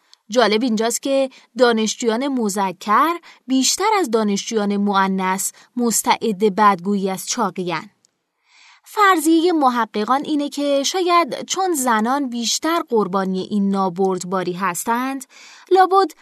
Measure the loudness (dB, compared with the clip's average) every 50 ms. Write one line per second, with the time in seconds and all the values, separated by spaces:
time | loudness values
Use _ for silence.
0 | _ _ _ _ _ -4 2 2 4 4 4 2 0 0 0 0 0 -2 -2 -2
1 | -2 0 0 0 0 -2 -4 -14 _ _ 0 2 4 4 4 2 0 -2 -4 -2
2 | -2 -2 -2 -2 -2 -2 -2 -2 -2 -2 -2 -2 -4 -4 -4 -6 -4 0 2 4
3 | 4 2 0 -4 _ -18 -20 _ _ -2 0 0 2 0 0 0 0 0 2 0
4 | 0 2 0 0 2 2 0 -2 -4 -4 -4 -2 -2 0 0 0 0 0 2 0
5 | 0 0 0 -2 -2 -2 -2 -2 -4 -8 -8 -10 -20 _ -6 -2 -2 0 0 0
6 | 2 0 0 0 0 -4 -2 2 0 0 2 4 4 4 4 2 -2 -4 -2 -2
7 | -2 -4 -6 -6 -8 -8 -4 -2 -2 -4 -4 -6 -6 -6 -6 -6 -8 -12 _ _
8 | _ _ _ _ _ _ _ _ _ _ _ _ _ -20 -20 _ _ -10 -2 2
9 | 4 4 4 4 4 4 4 4 4 2 2 4 2 2 2 0 -4 -2 -2 -4
10 | -2 0 0 -2 0 -2 -2 -2 -2 -4 -4 -4 -2 0 0 0 0 -2 -2 -2
11 | 0 2 2 2 2 0 -4 -10 -8 -6 -4 -2 -2 -2 -2 -2 0 0 0 0
12 | 0 0 0 -2 -2 -4 -6 -4 -4 -4 -4 -4 -2 -2 -2 -2 -2 0 0 0
13 | 0 0 0 -2 -2 -2 -2 -4 -4 -4 -2 0 0 0 0 0 0 -2 0 0
14 | 0 0 0 -2 -4 -4 -4 -4 -4 -4 -6 -4 -4 -4 -4 -4 -4 -4 -2 -2
15 | -2 -6 -6 -8 -12 _ _ -20 -20 -20 -20 -14 -4 0 4 4 4 4 4 2
16 | 2 2 -2 _